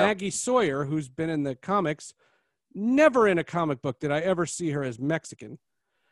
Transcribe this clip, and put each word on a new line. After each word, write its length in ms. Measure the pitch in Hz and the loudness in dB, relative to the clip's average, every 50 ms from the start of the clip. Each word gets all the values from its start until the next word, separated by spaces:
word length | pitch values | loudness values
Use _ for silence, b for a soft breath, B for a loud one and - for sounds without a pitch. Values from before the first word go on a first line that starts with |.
| 202 | 4
Maggie 240 | 208 214 185 196 190 | 4 2 0 -4 -6
Sawyer, 540 | - - - 247 254 254 208 151 135 143 147 | -6 -4 -2 0 2 2 2 2 0 -2 -2
who's 240 | 135 156 156 143 127 | -2 -2 -4 -4 -6
been 180 | - 160 160 165 | -6 -4 -4 -2
in 140 | 160 147 | -2 -2
the 140 | 143 139 127 | -2 -4 -6
comics. 580 | - - 185 202 202 175 151 156 - - - - _ _ _ _ _ _ _ _ _ _ _ | -6 -4 0 0 2 2 0 -2 -4 -10 -18 -20 _ _ _ _ _ _ _ _ _ _ _
Never 560 | - 190 208 240 262 285 311 302 240 254 220 202 | -10 -4 -2 2 4 6 6 6 6 6 4 4
in 80 | 180 165 | 4 2
a 60 | 151 | 0
comic 380 | - - 175 165 151 139 120 | -2 -2 0 0 0 -2 -2
book 160 | - 139 - - | -4 -6 -4 -4
did 100 | 151 143 | -2 -2
I 80 | 143 156 | -2 0
ever 260 | 165 190 185 170 165 | 0 0 0 0 -2
see 240 | - - - 175 156 | -4 -4 -4 -4 -2
her 120 | 143 147 | -2 -2
as 160 | 135 127 113 - | -4 -4 -6 -4
Mexican. 600 | 135 147 165 156 - - - - 117 110 - - _ _ _ _ _ _ _ _ _ _ | -2 -2 -2 -2 -4 -10 -16 -16 -16 -16 -18 -18 _ _ _ _ _ _ _ _ _ _